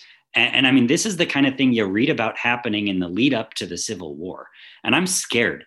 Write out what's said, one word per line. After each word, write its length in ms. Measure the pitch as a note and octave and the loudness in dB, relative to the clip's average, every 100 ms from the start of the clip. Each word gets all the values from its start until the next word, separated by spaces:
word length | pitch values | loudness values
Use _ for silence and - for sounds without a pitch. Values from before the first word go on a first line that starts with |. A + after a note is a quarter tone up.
| - _ _ - | -10 _ _ 0
And, 220 | A#2+ B2 | 2 2
and 100 | C3 | 4
I 40 | |
mean, 140 | C3 A#2+ | 4 4
this 200 | E3 A3+ | 2 0
is 100 | F3 | -2
the 80 | E3+ | -2
kind 220 | C#3 C#3 | 2 0
of 100 | C3 | 2
thing 160 | C3+ | 2
you 120 | A#2 G2+ | 2 2
read 240 | G2+ C#3 | 2 2
about 260 | D3+ A2+ - | 0 -2 -2
happening 500 | A#2+ A#2+ A#2+ G#2 G#2 | -2 -2 -2 -2 -2
in 120 | F#2+ | -2
the 100 | F2 | -2
lead 240 | F#2 C3+ | 0 2
up 220 | B2+ E2+ - | 0 -4 -8
to 100 | F#2+ | -8
the 120 | E2+ | -8
Civil 380 | - F2+ E2 D2 | -8 -8 -10 -10
War. 320 | F2 - - _ - - | -12 -12 -16 _ -20 -10
And 120 | - C3 | 0 0
I'm 120 | F3+ | 0
scared 580 | - - A#2 G#2+ C#2 | -2 -2 0 0 -2